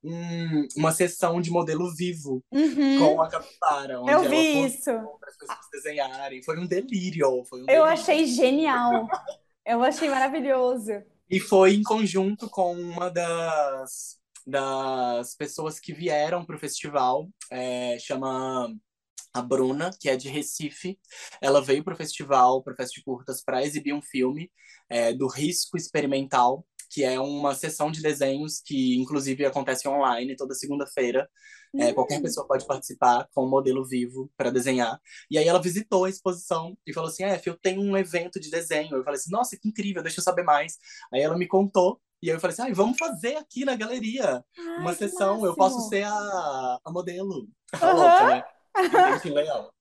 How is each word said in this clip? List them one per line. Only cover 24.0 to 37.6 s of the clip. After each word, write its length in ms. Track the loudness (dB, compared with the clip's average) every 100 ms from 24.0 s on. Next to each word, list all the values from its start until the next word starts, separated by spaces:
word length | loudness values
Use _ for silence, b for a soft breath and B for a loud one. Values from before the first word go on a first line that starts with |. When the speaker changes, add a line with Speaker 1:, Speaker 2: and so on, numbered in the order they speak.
Speaker 1:
filme, 480 | -4 -2 0 -2 -10 _ b b _
é, 240 | 0 0
do 140 | 0 -4
Risco 500 | 0 -2 -2 -4 -6
Experimental, 880 | -4 -2 0 -2 0 4 4 2 -10 -20 -12
que 120 | -2
é 160 | 0 0
uma 360 | -2 -2 -2
sessão 360 | -2 -4 -2 -4
de 100 | -2
desenhos 600 | -2 0 0 0 -4 -8
que, 320 | -6 0 2 2
inclusive, 440 | 0 -2 -2 0
acontece 440 | 0 0 -2 -4 -2
online 480 | 0 2 0 -4 -8
toda 180 | -8
segunda-feira, 760 | -8 -6 -6 -4 -2 0 0 -2 _ b b b 0
é, 140 | 0
Speaker 2:
Hum. 40 |
Speaker 1:
qualquer 280 | 2 0 -2
pessoa 240 | -4 -6 -2
pode 180 | -4 -2
participar 600 | -6 -6 0 2 2 0
com 100 | -4
o 60 | 2
modelo 340 | 2 2 -2
vivo 460 | -2 -4 -4 -8 -12 _
pra 140 | -2
desenhar. 500 | 0 0 0 0 -4 _ B B
E 80 | 2
aí 120 | 4
ela 120 | 4
visitou 440 | 2 -4 0 0
a 40 | 0
exposição 680 | -2 -4 -4 -4 -4 -4 -14 -12
e 60 |
falou 160 | -8 -8
assim, 140 | -4
"É, 160 | -2 -2
eu 140 | -4
tenho 240 | -4